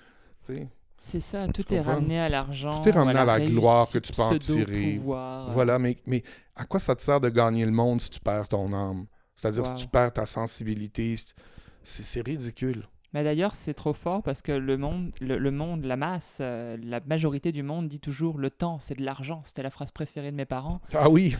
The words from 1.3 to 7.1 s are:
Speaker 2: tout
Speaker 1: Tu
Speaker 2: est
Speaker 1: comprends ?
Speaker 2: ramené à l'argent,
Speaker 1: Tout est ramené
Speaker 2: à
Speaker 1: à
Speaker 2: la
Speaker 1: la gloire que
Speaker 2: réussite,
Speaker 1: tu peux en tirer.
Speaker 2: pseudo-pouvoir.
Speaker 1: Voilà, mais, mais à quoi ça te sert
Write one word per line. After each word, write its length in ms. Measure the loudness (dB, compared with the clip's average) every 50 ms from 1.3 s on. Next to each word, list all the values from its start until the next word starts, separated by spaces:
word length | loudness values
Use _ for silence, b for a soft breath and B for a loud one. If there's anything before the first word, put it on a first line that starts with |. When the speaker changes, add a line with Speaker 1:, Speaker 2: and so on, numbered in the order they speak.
| -6 -4 -2 -2
Speaker 2:
tout 140 | -2 -2 -2
Speaker 1:
Tu 120 | 0 0
Speaker 2:
est 40 | 2
Speaker 1:
comprends ? 160 | 2 2 0
Speaker 2:
ramené 260 | 0 0 0 0 0
à 80 | 2 2
l'argent, 540 | 0 0 -2 -2 -4 -6 -4 -4 -2 4 6
Speaker 1:
Tout 60 | 6
est 20 | 6
ramené 260 | 8 6 6 6 6
Speaker 2:
à 40 | 6
Speaker 1:
à 20 |
Speaker 2:
la 140 | 6 6 4
Speaker 1:
la 80 | 4
gloire 400 | 4 4 6 8 8 8 8 6 4
que 60 | 2
Speaker 2:
réussite, 80 | -2 -4
Speaker 1:
tu 100 | -2 0
peux 100 | 2 2
en 160 | 4 2 2
tirer. 260 | 2 0 0 2 0
Speaker 2:
pseudo-pouvoir. 840 | 0 0 0 0 0 0 -2 -2 -4 -4 -6 -6 -8 -10 -8 -6 -2
Speaker 1:
Voilà, 280 | 0 2 4 4 4 4
mais, 180 | 4 2 0 -2 -2
mais 160 | -2 -2 -2 B B B B B B B
à 100 | -12 -6
quoi 140 | -2 -2 0
ça 160 | 2 0 0
te 60 | 0
sert 200 | 2 2